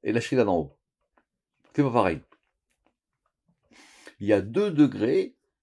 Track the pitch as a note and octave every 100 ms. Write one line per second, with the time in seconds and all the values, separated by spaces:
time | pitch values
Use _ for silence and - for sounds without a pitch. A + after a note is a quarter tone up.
0 | - A2+ - C3 G2+ F2 C#2+ - _ _
1 | _ _ _ _ _ _ _ - C#3 A#2
2 | F#2+ D#2+ - _ _ _ _ _ _ _
3 | _ _ _ _ _ _ _ - - -
4 | - - G#2 G2+ G2 C#3+ G#3 D3+ C#3+ G2+
5 | A2 F#3+ F#3+ - _ _